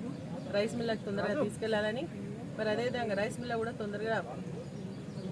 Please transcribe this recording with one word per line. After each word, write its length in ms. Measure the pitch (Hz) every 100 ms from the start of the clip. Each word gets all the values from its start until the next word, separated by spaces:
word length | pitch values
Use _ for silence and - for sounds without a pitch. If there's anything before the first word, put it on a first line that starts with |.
| 233 - - - -
రైస్ 240 | 202 226 240
మిల్లకు 280 | 233 220 208
తొందరగా 380 | 202 208 202
తీసుకెళ్లాలని, 600 | 208 - 220 214 214 233 320 - - - - -
మరి 120 | 214
అదేవిధంగా 460 | 214 247 247 226 196
రైస్ 240 | 214 -
మిల్లు 180 | 240 233
కూడా 140 | 226
తొందరగా 460 | 233 208 202 220 208 170 175 - 175 - - 190 - - - 190